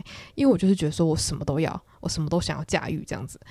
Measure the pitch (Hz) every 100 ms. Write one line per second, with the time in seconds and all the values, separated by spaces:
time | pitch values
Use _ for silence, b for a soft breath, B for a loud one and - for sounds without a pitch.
0 | B B B - 277 185 190 190 151 -
1 | 165 156 - 151 - 143 160 - b b
2 | - - 151 170 - 147 160 190 - 156
3 | - - 131 - B